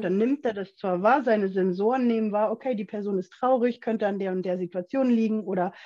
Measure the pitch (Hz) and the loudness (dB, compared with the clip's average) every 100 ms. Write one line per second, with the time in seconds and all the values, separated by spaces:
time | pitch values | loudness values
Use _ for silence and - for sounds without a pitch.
0 | 190 190 240 285 240 202 190 - 196 180 | 0 0 2 0 -2 -4 -8 -6 -2 2
1 | 208 277 240 214 196 190 185 180 214 262 | 4 4 4 2 2 0 0 2 0 2
2 | 240 226 214 208 214 220 262 220 208 208 | 2 0 0 0 0 -2 -4 -4 -6 -6
3 | 208 190 185 - 254 254 247 240 - 220 | -4 -4 -4 -4 0 2 2 -2 -4 -2
4 | 208 202 190 185 180 180 180 185 180 269 | -2 -2 -4 -4 -4 -4 -4 -6 -4 0
5 | 254 233 220 214 190 185 180 - | 2 2 2 -2 -2 -2 -2 -4